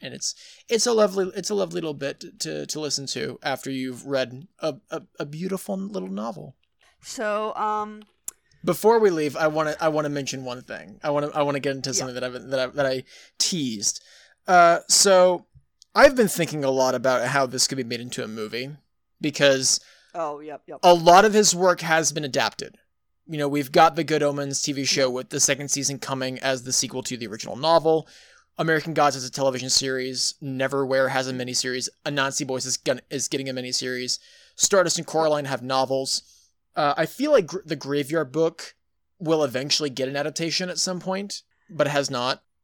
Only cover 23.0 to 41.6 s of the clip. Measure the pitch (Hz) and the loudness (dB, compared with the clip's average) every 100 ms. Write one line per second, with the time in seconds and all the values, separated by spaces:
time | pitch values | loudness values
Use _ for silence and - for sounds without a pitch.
23 | _ _ - 151 143 147 135 165 160 151 | _ _ -10 -4 -2 -2 2 4 6 4
24 | 151 156 147 143 139 135 - 139 135 143 | -2 0 0 -2 -4 -4 -4 -2 -2 0
25 | 127 127 123 143 - 139 143 139 135 139 | 0 -2 -6 0 0 0 -4 -4 -4 -6
26 | - 135 131 127 131 131 127 123 131 131 | -6 -6 -6 -4 -2 -2 -2 -2 -2 -4
27 | - 123 113 110 - 113 156 165 156 160 | -8 -8 -8 -10 -10 -4 2 4 4 2
28 | - - - _ _ - 165 156 160 156 | 0 -14 -20 _ _ -4 0 0 0 2
29 | 147 135 123 139 135 127 127 - 135 131 | 2 2 -4 -2 -2 -2 0 0 0 -2
30 | 131 127 - - 143 131 135 139 131 135 | -4 -4 -4 -4 -8 -4 -2 0 2 2
31 | 131 135 131 127 123 123 127 127 120 - | 2 0 -2 -4 -4 -4 -4 -4 -8 -8
32 | 156 143 135 135 135 127 127 - - 123 | -6 -2 -2 -2 -4 -4 -4 -4 -2 -4
33 | - 143 - 139 135 127 127 123 127 123 | -6 -8 -4 -4 -6 -8 -6 -4 -4 -6
34 | 127 - - - _ - - 196 170 170 | -6 -8 -10 -20 _ -2 2 4 2 -2
35 | - 160 156 147 139 127 127 131 131 135 | -2 0 0 0 -2 -6 -2 0 0 0
36 | 135 - - _ _ _ _ - 143 139 | -2 -6 -8 _ _ _ _ -2 0 0
37 | 165 - 294 277 160 180 151 151 139 143 | -2 -2 2 4 2 -6 -8 -8 -4 -4
38 | 139 160 135 156 165 - - - _ _ | -2 -2 -2 0 -2 -2 -14 -20 _ _
39 | _ _ 160 160 143 123 143 - 151 123 | _ _ 0 2 0 -2 -2 -2 -2 -4
40 | 131 139 147 - 165 - 180 160 185 180 | -4 -4 -6 -4 -4 -4 -4 -4 -4 -4
41 | 180 190 202 - - _ | -6 -6 -8 -14 -16 _